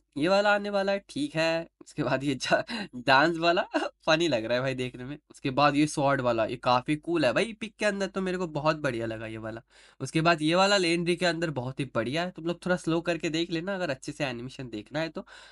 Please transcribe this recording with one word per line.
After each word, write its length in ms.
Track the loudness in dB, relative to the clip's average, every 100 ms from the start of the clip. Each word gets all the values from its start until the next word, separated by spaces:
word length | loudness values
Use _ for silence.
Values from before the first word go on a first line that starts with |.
| _ -2
ये 120 | 2
वाला 260 | 4 4
आने 160 | 2 0
वाला 220 | -2 0
है, 120 | -2 -4
ठीक 260 | -6 -4
है। 340 | 0 0 0 -4 -14
उसके 220 | -10 -4
बाद 220 | -2 0
ये 100 | 0
जा-, 280 | -2 0 0 0 -8 -8 -4
डांस 400 | 4 6 6 2
वाला 260 | 2 2
<laughs> 340 | 0 -4 -4 -4 0
फनी 220 | 2 2
लग 160 | 2
रहा 100 | 0
है 60 | 0
भाई 140 | 0
देखने 300 | -2 -6 -8
में। 140 | -12 -14 -18
उसके 200 | -8 -2
बाद 260 | 4 4 4
ये 100 | 2
स्वॉर्ड 340 | 2 2 2
वाला, 240 | 2 2
ये 120 | 0 0
काफी 400 | 2 2 2 -4
कूल 280 | -2 2
है 80 | 2
भाई। 200 | 2 -2
पिक 220 | -6 -12 -2
के 80 | -2
अंदर 200 | 0 -2
तो 140 | -2
मेरे 180 | -4 -4
को 80 | -4
बहुत 300 | 0 0 0
बढ़िया 300 | -2 -2 -4
लगा 200 | -6 -8
ये 120 | -8
वाला। 240 | -10 -10 -14 -20 -20 -12
उसके 200 | -4 2
बाद 220 | 2 2
ये 120 | 2
वाला 220 | 4 4 4
लेंडरी 400 | 2 2 0 0
के 100 | 0
अंदर 240 | 0 -2
बहुत 300 | -4 -6 -6
ही 40 |
बढ़िया 380 | -4 -2 -2 -2
है, 80 | -4
तुम 160 | -6 -6
लोग 200 | -4 -2
थोड़ा 100 | -2
स्लो 240 | 0 0
करके 280 | 0 -2 -2
देख 220 | -2 -2
लेना 240 | -4 -4
अगर 160 | -4 -4
अच्छे 220 | -4 -8
से 120 | -6
एनिमेशन 440 | -4 -6 -10 -10 -10
देखना 320 | -10 -6 -6
है 80 | -4
तो। 180 | -8 -12 -16 -20